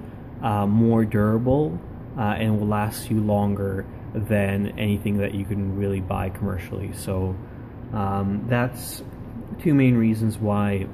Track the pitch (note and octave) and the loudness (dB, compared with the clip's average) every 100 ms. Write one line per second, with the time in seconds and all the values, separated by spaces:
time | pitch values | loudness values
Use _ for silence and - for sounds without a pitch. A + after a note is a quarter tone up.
0 | - - - - A#2 G#2 G2+ G#2+ A2+ A2+ | -6 -14 -14 -6 0 2 4 6 6 4
1 | A2 A2 G#2+ A2+ B2+ C#3 D#3 F3 - - | 4 4 4 4 4 2 2 -4 -10 -14
2 | - - G#2 G#2 A2 G#2+ G#2 G#2 G#2+ - | -10 -2 0 0 2 2 2 0 0 -4
3 | - A2 G#2+ G2+ G2+ G2+ G2 F#2+ - - | -2 0 2 2 2 0 -2 -4 -6 -12
4 | - - G#2+ G#2 G2 G2 G2+ - G#2 G2+ | -8 -6 0 2 2 0 -2 -2 0 0
5 | G#2 G2+ G2+ G#2 G2 G2+ G2 G2 G2+ G2 | 0 0 0 -2 -4 -2 -2 -2 0 0
6 | F#2 G2 F#2+ - G2 F#2 F#2 - G2 G2 | -2 -2 -4 -4 -4 -4 -6 -8 -8 -6
7 | - F#2 F#2 F#2 - - - - - G#2 | -4 -2 -2 -4 -10 -14 -14 -14 -8 -4
8 | G2 G2+ G2 G#2 A#2+ A#2+ B2 - - - | -2 0 0 -2 0 0 0 -4 -10 -12
9 | - - - - - - E3+ C#3+ C3 A#2+ | -12 -14 -12 -12 -12 -2 4 6 6 6
10 | A2+ A2 A2+ G#2+ G#2+ G#2 G2+ G2 G2 | 4 4 0 0 0 2 2 0 -4